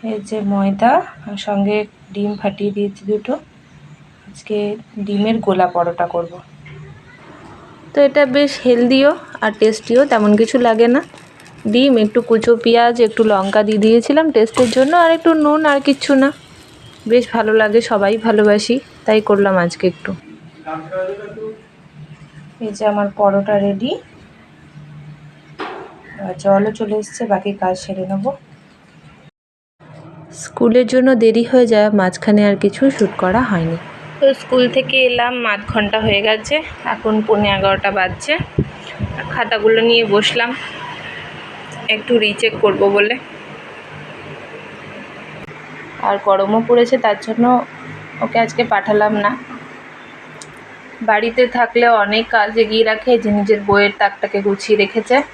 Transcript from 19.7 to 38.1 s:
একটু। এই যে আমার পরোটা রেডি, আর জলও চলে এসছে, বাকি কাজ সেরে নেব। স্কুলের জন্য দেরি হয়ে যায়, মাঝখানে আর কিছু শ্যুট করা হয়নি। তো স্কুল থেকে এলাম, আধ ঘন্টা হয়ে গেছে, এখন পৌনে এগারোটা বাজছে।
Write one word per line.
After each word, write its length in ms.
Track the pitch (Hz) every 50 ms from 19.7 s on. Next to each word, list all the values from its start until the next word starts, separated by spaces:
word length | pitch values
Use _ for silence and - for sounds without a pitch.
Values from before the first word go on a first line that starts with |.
| - - - 185
একটু। 200 | 175 - - - 190 160 - - - - - - - - - 156 160 160 156 - 185 185 185 190 202 202 208 202 208 - 220 220 220 - - _ _ _ - - _ 147 151 - - - - - - - - - - - 240
এই 60 | 214 208 202
যে 60 | 220 214
আমার 160 | 208 208 202 202 202 -
পরোটা 360 | 208 202 196 196 196 202 208 202 196
রেডি, 260 | 202 196 196 214 262 370 494 - - - - - - - - - _ - - - - - - - - - - - - - - - - - - - - 151 - - - - - - - - - - - - - 202
আর 100 | 185 185 170 -
জলও 280 | 196 196 196 202 214 220 -
চলে 160 | 226 208 208 214
এসছে, 200 | 214 - - - 233 208
বাকি 200 | 202 190 202 208 196 -
কাজ 140 | 190 185 185 185 -
সেরে 220 | - 190 190 185 185
নেব। 160 | 196 196 196 254 285 - - _ - - _ _ _ _ _ _ _ - _ - - - - - _ _ _ _ _ _ _ _ _ _ - - - - - - - - - - - - -
স্কুলের 440 | - - - 240 233 220 247 254 220 -
জন্য 160 | 254 247 262 262 233 226
দেরি 200 | 226 220 226 233 226
হয়ে 160 | - 254 247 220 226
যায়, 140 | 214 208 214 208 202
মাঝখানে 420 | 185 185 180 - - - 208 208 208 202
আর 60 | 202 196 -
কিছু 180 | 202 196 - 269 277 269
শ্যুট 180 | - 220 190 - - -
করা 180 | 185 185 226 254 -
হয়নি। 280 | 208 175 165 165 165 170 - - - - - - - -
তো 60 | 571 539 269 -
স্কুল 220 | - - 254 254 247 247 -
থেকে 200 | 269 262 254 254 262 262 254
এলাম, 260 | 247 240 240 240 247 247 240 226 208
আধ 80 | 202 208 - -
ঘন্টা 240 | 226 208 202 202 220 220
হয়ে 160 | 220 208 202 202 220
গেছে, 280 | 220 220 214 - 285 311 320 - - - - - -
এখন 200 | 220 - 220 214 214 214 220
পৌনে 200 | 220 208 208 202 196 190
এগারোটা 320 | 190 196 196 190 - 202 190 202
বাজছে। 360 | 185 185